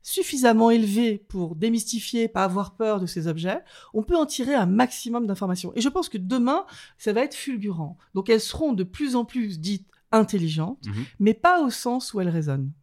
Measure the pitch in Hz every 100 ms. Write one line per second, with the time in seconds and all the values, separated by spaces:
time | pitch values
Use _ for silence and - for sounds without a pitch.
0 | - - 359 285 247 220 233 233 214 202
1 | 233 208 _ 190 170 160 220 226 220 233
2 | - 233 226 196 190 185 190 _ 220 208
3 | 180 175 160 160 175 208 - - - 214
4 | 214 349 302 - 247 277 180 196 247 -
5 | 240 233 226 190 196 180 180 - 240 320
6 | 339 220 185 262 240 311 381 - - _
7 | - 214 285 - - 247 208 170 151 175
8 | _ 190 190 220 214 - 311 220 185 -
9 | 294 247 233 254 220 170 165 202 - _
10 | _ 220 214 202 165 156 160 269 - 101
11 | 135 _ 202 220 339 359 285 - 247 247
12 | 254 208 180 165 151 135 135 147